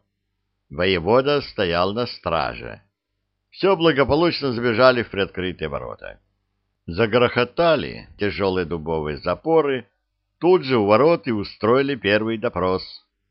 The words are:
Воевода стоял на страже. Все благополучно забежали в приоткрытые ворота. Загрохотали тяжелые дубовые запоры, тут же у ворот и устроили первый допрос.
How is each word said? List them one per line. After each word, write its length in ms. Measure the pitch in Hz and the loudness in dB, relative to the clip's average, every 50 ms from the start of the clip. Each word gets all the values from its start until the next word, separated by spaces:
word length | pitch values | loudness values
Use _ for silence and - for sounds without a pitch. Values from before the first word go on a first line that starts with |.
| _ _ _ _ _ _ _ _ _ _ _ _ _ - | _ _ _ _ _ _ _ _ _ _ _ _ _ -12
Воевода 720 | 69 71 90 95 92 87 78 92 113 131 131 143 147 143 | -6 -2 0 0 0 0 2 2 2 2 2 2 0 -2
стоял 500 | - - - - 101 87 82 85 90 95 | -4 -6 -6 -4 -2 -2 0 0 0 -2
на 140 | 104 117 123 | -2 -4 -6
страже. 760 | - - - - 87 82 80 69 58 60 60 62 58 53 - _ _ _ _ _ _ _ _ _ _ _ _ _ _ | -8 -8 -10 -6 -4 -2 -2 -2 -4 -6 -10 -14 -16 -16 -18 _ _ _ _ _ _ _ _ _ _ _ _ _ _
Все 260 | - - 170 190 196 | -10 -2 0 0 2
благополучно 760 | 165 160 165 160 160 139 117 139 156 175 170 139 - 139 135 | 4 4 2 4 4 2 2 2 2 2 0 0 -2 -4 -4
забежали 500 | 120 110 120 123 113 104 127 131 127 120 | -4 -2 0 0 2 6 6 6 4 4
в 80 | 110 - | -2 -4
приоткрытые 580 | - 98 98 - - 95 90 92 82 - 80 76 | -2 -4 -4 -4 -4 -6 -6 -6 -6 -6 -8 -8
ворота. 520 | 71 65 62 58 53 - 50 50 50 _ _ _ _ _ _ _ _ _ _ _ _ _ - | -8 -8 -10 -10 -14 -14 -16 -18 -18 _ _ _ _ _ _ _ _ _ _ _ _ _ -14
Загрохотали 1200 | - 82 87 117 110 98 123 120 117 - 120 123 123 - - 170 170 156 131 80 65 60 - 104 - - - | -8 -2 -2 0 2 2 2 2 2 2 0 -2 -2 -2 0 2 2 2 0 -2 -6 -10 -14 -18 -16 -10 -6
тяжелые 460 | 101 101 85 78 101 95 92 92 90 | -6 -4 -4 -2 -2 -2 -2 -2 -4
дубовые 520 | 76 85 82 76 80 82 80 76 76 76 69 | -4 -6 -8 -6 -4 -4 -4 -4 -6 -8 -6
запоры, 680 | - 87 87 87 - 156 160 160 147 143 135 127 - _ _ _ _ _ _ _ _ _ _ - | -4 -6 -6 -4 -2 0 0 0 0 0 -4 -6 -8 _ _ _ _ _ _ _ _ _ _ -2
тут 260 | - 170 185 180 147 | 2 2 2 2 2
же 120 | 131 131 | 2 2
у 100 | 117 101 | 2 4
ворот 400 | 98 104 117 139 165 170 160 - | 4 6 6 6 4 4 2 0
и 60 | 135 | -4
устроили 640 | 113 104 98 - - - - 107 120 135 139 139 143 | -4 -4 -4 -8 -8 -4 0 2 2 2 2 0 -4
первый 440 | 117 - 98 104 107 110 113 113 110 | -2 0 2 2 2 2 0 -4 -4
допрос. 440 | 110 120 - 90 90 92 92 92 - - - - _ _ _ _ _ _ | -4 -4 -4 -2 0 0 0 -2 -4 -10 -20 -20 _ _ _ _ _ _